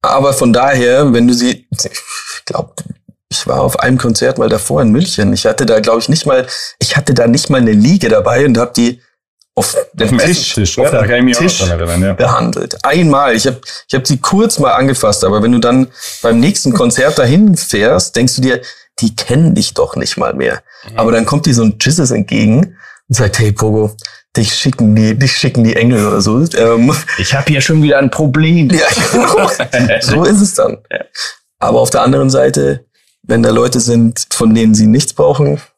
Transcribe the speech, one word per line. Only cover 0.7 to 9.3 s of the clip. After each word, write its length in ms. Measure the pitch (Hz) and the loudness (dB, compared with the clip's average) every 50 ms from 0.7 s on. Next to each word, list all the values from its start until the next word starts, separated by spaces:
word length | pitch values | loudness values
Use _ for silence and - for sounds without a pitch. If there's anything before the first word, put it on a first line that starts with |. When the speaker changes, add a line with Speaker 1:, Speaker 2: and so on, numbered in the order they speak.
| 139 131 120 120 123 135 151 143 120 | 2 2 2 2 2 4 2 2 2
Speaker 1:
wenn 160 | 117 117 123 | 4 4 2
du 60 | 123 | 2
sie, 320 | 120 120 123 127 - _ _ | 2 0 -2 -4 -4 _ _
ich 720 | - - - - - - - - - - - - - - _ | -10 -10 -10 -10 -10 -14 -16 -14 -16 -16 -14 -14 -16 -16 _
glaub, 300 | - - - - - _ - - - - _ _ _ - _ _ _ | -10 -8 -8 -8 -8 _ -18 -16 -16 -18 _ _ _ -20 _ _ _
ich 180 | - - - | -10 -10 -6
war 140 | - 131 131 | -4 -2 -2
auf 180 | 135 127 127 - | -2 -2 -2 -2
einem 180 | - 127 127 127 | -2 0 0 0
Konzert 400 | - 123 110 - 120 127 131 - | 0 -2 -2 0 0 -2 -2 0
mal 100 | 113 110 | -2 -2
davor 320 | - 107 - - 123 147 | -2 -2 -4 -4 -2 0
in 100 | 139 113 | 2 2
München. 440 | 107 127 180 185 - - 107 101 101 | 2 2 0 -2 -2 -2 0 0 0
Ich 100 | 98 - | 0 0
hatte 220 | - - - 135 | -2 -2 0 0
da, 140 | 113 113 107 | 0 2 0
glaub 180 | 107 113 113 117 | 2 2 0 -2
ich, 100 | 113 - | 0 0
nicht 160 | 143 165 - | -2 -2 0
mal, 220 | 147 135 131 127 - - - - - - _ | 0 0 0 0 -4 -10 -14 -14 -14 -8 _
ich 180 | - - - | -6 -2 -2
hatte 160 | 143 - - 139 | -2 0 0 0
da 140 | 123 120 | 2 2
nicht 240 | 117 117 143 - - | 2 2 0 0 0
mal 80 | 147 131 | 0 2
eine 120 | 123 113 107 | 2 4 4
Liege 360 | 104 107 127 180 196 - 117 | 4 4 4 4 2 2 2
dabei 380 | 110 107 104 117 110 123 143 | 2 2 2 2 2 2 2
und 100 | 143 120 | 2 2
hab 160 | 113 120 120 - | 2 0 -2 0
die 300 | - 120 117 123 123 _ _ _ _ _ _ | 0 0 0 -2 -6 _ _ _ _ _ _